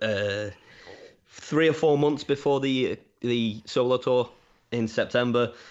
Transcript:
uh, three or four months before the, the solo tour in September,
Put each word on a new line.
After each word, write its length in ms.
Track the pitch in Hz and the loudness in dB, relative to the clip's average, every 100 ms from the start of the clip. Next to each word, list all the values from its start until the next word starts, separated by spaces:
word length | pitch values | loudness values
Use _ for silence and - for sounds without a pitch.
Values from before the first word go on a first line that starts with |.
uh, 520 | 110 101 101 101 104 - - - - 95 - _ _ | -4 -2 -2 -4 -6 -12 -20 -20 -20 -20 -20 _ _
three 360 | - - 151 160 | -18 -4 2 2
or 60 | |
four 240 | 147 160 143 | 4 2 4
months 260 | 147 143 | 2 0
before 360 | - 139 143 139 | -2 -2 2 0
the, 380 | 135 131 117 101 _ _ | 0 0 -2 -4 _ _
the 400 | 123 120 113 107 - | -2 0 -2 -4 -4
solo 320 | 135 123 127 | -2 2 0
tour 320 | - 127 120 - _ _ - | 2 0 0 -8 _ _ -8
in 160 | 120 110 | -4 -2
September, 680 | 120 - 123 123 120 117 - - | -2 0 0 2 2 0 -4 -20